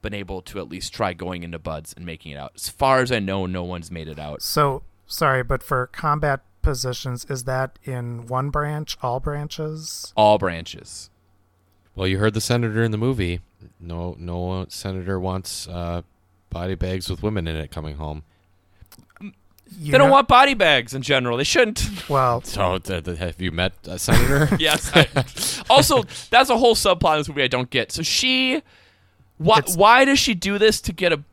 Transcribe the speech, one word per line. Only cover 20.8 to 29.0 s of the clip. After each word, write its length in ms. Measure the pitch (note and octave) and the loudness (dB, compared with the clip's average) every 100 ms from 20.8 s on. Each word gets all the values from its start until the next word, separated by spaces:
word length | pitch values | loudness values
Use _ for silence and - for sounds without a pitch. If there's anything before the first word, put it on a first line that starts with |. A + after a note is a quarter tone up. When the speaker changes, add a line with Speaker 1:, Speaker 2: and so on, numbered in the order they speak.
| A#2+ | 0
Speaker 1:
in 60 | C3 | -8
general. 340 | A#2+ C3+ B2 A#2+ | 0 2 2 -2
They 60 | |
shouldn't. 420 | D3 - A#3 A3 - G3 | 0 2 2 0 -4 -6
<laughs> 100 | - | -2
Speaker 2:
Well, 320 | C#3 B2+ A#2+ | 2 2 0
Speaker 3:
So, 360 | - - F#2 F#2 | -4 -2 0 0
th-, 260 | - F2+ | -4 -6
th-, 140 | E2 E2+ | -6 -6
have 220 | F2+ D#2+ | -6 -4
you 120 | F2+ | -6
met 200 | E2 F#2+ - - | -2 -4 -4 -14
a 120 | F2+ | -6
senator? 560 | - - C3 C#3 D3 - | 4 6 6 4 2 2
<laughs> 40 | |
Speaker 1:
Yes. 300 | D#3 D#3 - | 2 0 2
I, 120 | F3 - C#3 - - - - - | 4 4 2 -4 -6 -6 -6 4
also, 320 | C4 - C4+ G3+ - - | 6 6 2 0 -10 2
that's 200 | A#3 C4+ | 4 4
a 60 | A#3 | 4
whole 160 | B3 | 4
subplot 400 | A3 G#3 F3 F3 | 4 2 2 2
in 60 | D#3 | 2
this 80 | D3 | 0
movie 140 | C#3+ | 0
I 60 | B2+ | 0
don't 220 | B2+ B2 | 0 0
get. 200 | C3 A2 | -2 -2
So 100 | - | -4
she, 600 | E3 - C4 C4 C4 C#4+ - _ _ _ | -2 0 0 0 0 -2 -6 _ _ _